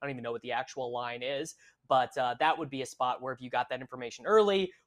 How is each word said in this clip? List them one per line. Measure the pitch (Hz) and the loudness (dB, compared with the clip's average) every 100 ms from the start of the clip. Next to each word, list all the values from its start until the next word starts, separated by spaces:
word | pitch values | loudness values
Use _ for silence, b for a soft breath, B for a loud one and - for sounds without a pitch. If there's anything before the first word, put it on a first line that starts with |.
I | |
don't | 139 | -8
even | 127 | -6
know | 117 | -6
what | 117 | -6
the | 123 | -4
actual | 120 131 - 123 | -4 -4 -6 -6
line | 120 120 120 | -4 -6 -6
is, | 123 139 160 - b b _ | -6 -4 -6 -12 b b _
but, | 131 123 143 | 2 2 0
uh, | 127 120 | -2 2
that | 156 165 | 2 2
would | 147 | -2
be | 135 | -6
a | 127 | -8
spot | - 127 120 | -2 -2 0
where | 127 | -6
if | 123 | -8
you | 127 | -4
got | 123 123 | -2 -2
that | 127 | -4
information | 131 127 120 - 131 | -8 -10 -10 -8 4
early, | 214 208 196 185 B | 6 6 4 0 B